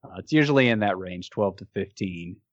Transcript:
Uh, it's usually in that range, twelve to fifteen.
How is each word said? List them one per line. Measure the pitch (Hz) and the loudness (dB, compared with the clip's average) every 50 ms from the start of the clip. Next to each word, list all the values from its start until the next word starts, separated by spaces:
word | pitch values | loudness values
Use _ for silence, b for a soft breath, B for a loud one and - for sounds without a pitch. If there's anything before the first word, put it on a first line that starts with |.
| - | -20
Uh, | - - 95 | -16 -16 -16
it's | - - - | -8 0 2
usually | 156 147 143 143 139 131 123 | 4 4 4 4 4 4 4
in | 117 110 | 4 2
that | 104 101 95 92 | 2 0 0 -2
range, | 95 92 90 90 90 - | -6 -10 -10 -10 -12 -10
twelve | - - 107 98 90 - | -4 -2 -2 -2 -2 -6
to | 95 - _ | -18 -10 _
fifteen. | 101 95 98 _ - 107 95 90 85 85 87 92 - _ _ | -6 -6 -6 _ -8 -8 -8 -6 -10 -12 -14 -14 -16 _ _